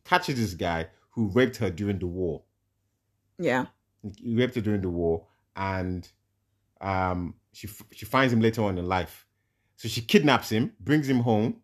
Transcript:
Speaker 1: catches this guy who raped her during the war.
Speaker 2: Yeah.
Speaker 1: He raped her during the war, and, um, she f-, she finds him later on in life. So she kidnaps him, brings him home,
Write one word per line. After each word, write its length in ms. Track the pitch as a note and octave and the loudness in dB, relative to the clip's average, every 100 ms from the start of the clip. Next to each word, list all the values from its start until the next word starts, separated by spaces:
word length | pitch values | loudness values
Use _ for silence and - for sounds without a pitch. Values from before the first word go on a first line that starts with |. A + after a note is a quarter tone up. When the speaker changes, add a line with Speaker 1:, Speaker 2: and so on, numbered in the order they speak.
Speaker 1:
catches 320 | - F3+ F3+ C3 | 0 0 0 -2
this 160 | G#2+ | -2
guy 320 | E2 F2 E2 E2 _ _ | -2 -2 -2 -4 _ _
who 180 | - G#2 | -4 0
raped 280 | G#2 B2+ - | 2 2 2
her 140 | G#2 | -4
during 280 | E2+ G2+ F#2+ | -2 -4 -2
the 80 | F2+ | -4
war. 360 | F2+ F2 D2 - _ _ _ _ _ _ _ _ - | -4 -4 -6 -12 _ _ _ _ _ _ _ _ -6
Speaker 2:
Yeah. 280 | E3 B2+ - _ _ _ G#2 G2 | -2 0 -2 _ _ _ -14 -10
Speaker 1:
He 180 | A#2+ A2+ | -2 0
raped 180 | B2+ B2+ | 0 0
her 40 | |
during 200 | G#2 G#2 | -2 0
the 80 | F#2 | -2
war, 380 | E2+ E2+ E2 - _ _ - | 0 0 0 -4 _ _ -6
and, 520 | G2 F#2+ F#2 F2+ - _ _ _ _ _ _ _ | -4 -2 -4 -6 -10 _ _ _ _ _ _ _
um, 540 | F#2+ F#2+ F#2 F2+ F2 - _ | -4 0 0 -2 -4 -10 _
she 140 | - - | -18 -16
f-, 160 | - - | -16 -20
she 120 | - | -18
finds 280 | A2 C3 C3 | -2 2 4
him 80 | A#2 | 4
later 220 | A2+ A2+ | 4 2
on 160 | G#2 F#2 | 0 -2
in 80 | F2+ | -2
life. 400 | F#2 E2 - _ _ _ _ _ _ | -2 -2 -10 _ _ _ _ _ _
So 120 | A#2 | -8
she 120 | A#2 | -6
kidnaps 480 | - G#3 D3+ B2 - | 2 4 6 4 2
him, 220 | A2 C#3 - | -2 -2 -4
brings 300 | G2 D#3 C3+ | 0 0 2
him 100 | B2+ | 0
home, 360 | A#2+ G#2+ A2 A3+ | 2 2 2 -4